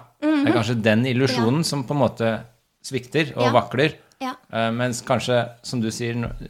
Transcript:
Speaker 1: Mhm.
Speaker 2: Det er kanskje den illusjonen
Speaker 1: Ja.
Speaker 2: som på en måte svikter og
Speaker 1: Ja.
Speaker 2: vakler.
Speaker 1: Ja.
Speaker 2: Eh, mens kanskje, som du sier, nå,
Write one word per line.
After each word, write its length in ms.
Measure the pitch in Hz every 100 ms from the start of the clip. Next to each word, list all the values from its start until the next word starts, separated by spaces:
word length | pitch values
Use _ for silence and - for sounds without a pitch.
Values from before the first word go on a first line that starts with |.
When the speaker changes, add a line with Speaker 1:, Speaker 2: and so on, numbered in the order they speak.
| - -
Speaker 1:
Mhm. 220 | 302 302 277
Speaker 2:
Det 40 | 196
er 20 |
kanskje 240 | 113 120
den 240 | 110 110 131
illusjonen 520 | 120 131 123 113 147
Speaker 1:
Ja. 60 |
Speaker 2:
som 200 | 160 143
på 80 | 131
en 80 | 147
måte 460 | 117 - 113 107 - _ _ _
svikter 520 | - 123 - 139 147 123
og 60 |
Speaker 1:
Ja. 80 | 120
Speaker 2:
vakler. 420 | 117 107 - 151 - _ -
Speaker 1:
Ja. 140 | 254 - -
Speaker 2:
Eh, 200 | 113 113
mens 300 | 117 123 120
kanskje, 480 | - 120 123 123 120 -
som 160 | - 127
du 80 | 110
sier, 240 | 110 120 117
nå, 140 | 113 -